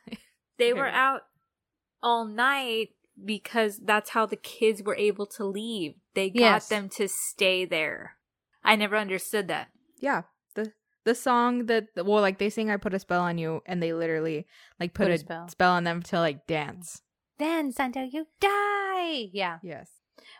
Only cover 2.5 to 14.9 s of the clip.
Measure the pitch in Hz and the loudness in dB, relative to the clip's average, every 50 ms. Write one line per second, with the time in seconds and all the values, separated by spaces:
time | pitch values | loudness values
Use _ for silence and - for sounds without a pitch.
2.5 | 277 277 262 247 226 220 220 - _ _ _ _ _ - 196 196 214 196 - - | 2 2 0 -2 -2 -2 -4 -4 _ _ _ _ _ -16 -6 -6 -6 -6 -6 -2
3.5 | - 233 220 208 208 - 196 202 208 208 208 - - 233 220 208 214 - - - | 2 2 2 2 0 -4 0 0 0 0 0 0 0 0 0 0 -2 -8 -10 -14
4.5 | - - 226 220 220 196 190 208 190 - 208 208 190 202 202 - - - 214 196 | -4 2 2 2 2 2 -2 -4 -2 0 2 0 0 0 -6 -10 -8 -8 -6 -6
5.5 | 190 208 220 233 226 202 170 147 - _ _ _ - 196 190 190 185 240 240 220 | -6 -6 -6 -6 -6 -4 -6 -6 -8 _ _ _ -4 -2 -2 0 4 6 8 8
6.5 | 196 214 - - 214 208 202 190 - - 208 185 - - - - - - 202 185 | 8 6 2 0 -4 -4 -4 -6 -4 -4 -4 -4 -2 -4 -6 -6 -2 0 2 2
7.5 | 185 185 185 - 175 160 156 147 - - - - - _ _ _ _ _ _ _ | 2 2 0 -2 -2 -2 -2 -2 -4 -8 -12 -16 -20 _ _ _ _ _ _ _
8.5 | _ _ - - 220 208 214 202 208 214 208 196 190 180 - - - 214 196 170 | _ _ 4 4 4 4 4 2 0 0 0 0 -4 -4 -4 -2 -2 -2 -2 -2
9.5 | 160 151 - - _ _ _ _ _ - - 277 262 170 170 _ _ _ _ _ | -4 -6 -6 -8 _ _ _ _ _ -6 -4 -2 -2 -2 -4 _ _ _ _ _
10.5 | - 208 220 214 - _ _ _ _ _ - 214 247 247 - 269 240 240 240 247 | -8 -6 -6 -6 -8 _ _ _ _ _ 0 0 0 0 2 2 4 4 4 4
11.5 | 240 247 233 220 233 226 214 - - 175 175 202 208 214 202 196 196 - 202 214 | 2 0 0 2 0 0 0 -2 -6 -4 0 4 4 4 4 4 2 2 -2 -2
12.5 | - 226 220 214 208 196 - 214 190 190 - - 180 175 180 175 170 170 160 160 | 0 -2 -2 -2 -2 -2 -2 -2 -4 -4 -2 0 0 0 2 0 0 -2 -2 -4
13.5 | 160 - - - 185 175 170 165 165 165 170 165 160 156 156 165 156 147 180 _ | -4 -6 -6 -6 -4 -2 -2 -2 -2 -2 -2 0 0 0 0 -2 -2 -4 -6 _
14.5 | _ - - - _ - 175 175 | _ -20 -20 -20 _ -8 -8 -6